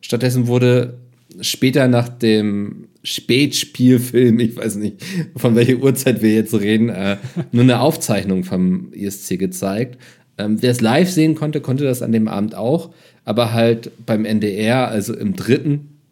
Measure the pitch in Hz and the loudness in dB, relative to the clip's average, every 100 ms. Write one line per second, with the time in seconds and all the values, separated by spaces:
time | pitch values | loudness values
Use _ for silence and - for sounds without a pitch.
0 | - 120 127 127 120 123 123 123 123 - | -4 -2 0 0 0 2 4 4 0 -8
1 | - _ _ - - - 131 131 127 120 | -20 _ _ -12 -8 0 0 4 4 2
2 | 120 - 113 107 107 101 101 - - _ | 0 -2 2 2 2 -4 -6 -12 -18 _
3 | - - - 123 143 - - - 127 127 | -12 -12 -2 0 2 -2 -8 2 4 4
4 | 123 120 123 113 120 - 110 101 104 - | 2 2 4 4 0 -4 -8 -6 -8 -8
5 | 175 190 160 - 127 113 120 127 135 131 | -10 -8 -8 -2 0 2 4 2 2 0
6 | - 110 110 110 107 113 101 110 117 92 | 0 2 2 2 0 -2 0 2 0 -2
7 | 98 101 127 - 156 120 127 120 127 160 | -4 -4 -8 -8 -4 4 4 4 2 0
8 | - 104 98 92 90 92 92 92 - 85 | -2 -2 0 -2 -2 -2 0 -2 -6 -10
9 | 101 - - 92 95 92 98 101 120 - | -10 -10 -8 -4 -4 -4 -4 -4 -6 -8
10 | - _ _ - 104 107 123 123 110 135 | -20 _ _ -10 -4 0 0 2 2 4
11 | 180 170 156 156 151 151 139 135 143 123 | 2 2 0 0 -2 -6 -4 -2 -2 -2
12 | - 113 110 98 107 107 113 165 - _ | 0 0 0 -2 -6 -4 -2 -2 -4 _
13 | _ _ - 107 120 117 117 113 - - | _ _ -6 0 0 2 2 2 -4 -18
14 | - 110 110 107 104 98 110 127 123 104 | -4 -2 0 -2 -2 -2 0 2 2 -2
15 | 98 117 104 92 104 127 160 143 - - | -4 -6 -6 -6 0 0 2 -4 -6 -20
16 | _ | _